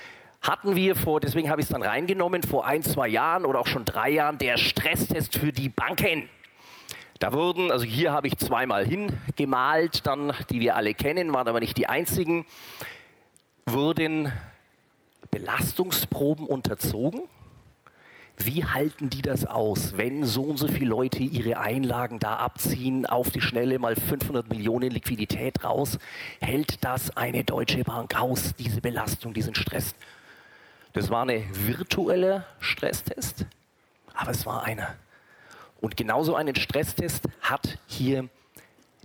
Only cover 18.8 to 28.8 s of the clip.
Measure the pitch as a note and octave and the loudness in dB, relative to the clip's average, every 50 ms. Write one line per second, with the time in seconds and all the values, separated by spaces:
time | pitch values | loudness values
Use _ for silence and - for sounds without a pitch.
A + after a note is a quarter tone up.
18.8 | D3 D3+ - - D3 B2+ B2+ C#3 C#3 C#3+ C3 - - - A2 A#2 A2 G#2+ G2 - | 0 0 0 -2 -4 -4 -2 -2 0 0 0 0 0 0 0 2 2 2 2 0
19.8 | - - G2+ G2 G#2+ B2 C#3 D3+ D3 A#2+ G#2 C3 C3+ D3+ D3+ C3 D3 C#3+ - C#3+ | -2 -2 0 0 0 0 0 0 0 0 0 0 0 0 0 0 0 0 0 2
20.8 | C3+ A#2+ A2 A#2+ C3 C3 - - B2+ C#3 D#3 A#2+ A#2 A2+ A#2 - - G#2 A#2+ C3+ | 2 2 2 2 2 0 0 0 0 0 0 0 0 0 0 0 -2 -2 0 0
21.8 | C3 B2 A#2 A#2+ B2 A2+ A#2+ G#2 A2 G#2 A2 - A#2+ B2 - - - - - B2+ | 0 0 0 0 -2 -4 -4 -4 -2 -2 0 0 -2 -2 -2 -2 -2 -2 -2 0
22.8 | B2 C3 C3 C3 B2 - - B2 B2 - - B2+ - - B2 A#2 B2 C3 C3 B2+ | 0 0 0 0 2 2 2 2 2 2 0 0 -2 0 2 2 2 2 2 2
23.8 | A#2+ A#2 A2+ - - - D3 C#3 - - C#3+ A#2+ A2+ A2+ A2+ A2 G2+ A2+ A2+ B2 | 2 0 0 0 0 0 0 0 0 0 0 -2 -2 -2 -4 -2 0 0 0 2
24.8 | B2+ B2+ A#2 A#2+ - - B2 G#2+ G#2+ - - - B2+ C3 - - - - - - | 0 0 -2 -4 -4 -4 -4 -2 -2 -2 -2 -2 -2 -2 -2 -2 -2 0 0 0
25.8 | C#3+ C#3 - - - - - - - - - - - - B2+ C#3+ D3+ - - - | 0 -2 -2 -6 -8 -12 -14 -14 -12 -14 -10 -6 -2 0 0 0 0 -2 -4 -2
26.8 | - B2+ B2+ B2+ - - - - A#2+ A#2+ A#2+ A#2+ A#2 - - - A#2 - - B2+ | -2 -2 -2 -2 -4 -4 -4 -4 -2 -2 -2 -2 -2 0 -2 -2 0 0 0 0
27.8 | A#2+ - - A#2+ A#2 - - - B2 B2+ B2+ - - - - - A#2+ A#2 G#2 A#2 | 0 -2 -2 -4 -4 -2 -2 0 0 0 0 0 -2 -4 -4 -4 -4 -4 -2 -2